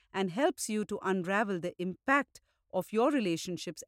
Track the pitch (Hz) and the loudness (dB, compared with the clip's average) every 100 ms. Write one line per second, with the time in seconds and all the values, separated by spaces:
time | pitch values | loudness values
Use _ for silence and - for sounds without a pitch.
0 | _ - 190 170 311 - - 214 208 208 | _ -4 -2 2 0 0 -2 -2 -2 -4
1 | 185 190 175 196 214 180 165 - 180 180 | 0 0 0 0 0 -2 -4 -4 -6 -4
2 | - 277 262 - _ _ _ 190 175 214 | 2 2 2 -8 _ _ _ -4 -2 2
3 | 254 294 202 165 - 170 - 165 | 2 4 2 0 -2 -6 -6 -10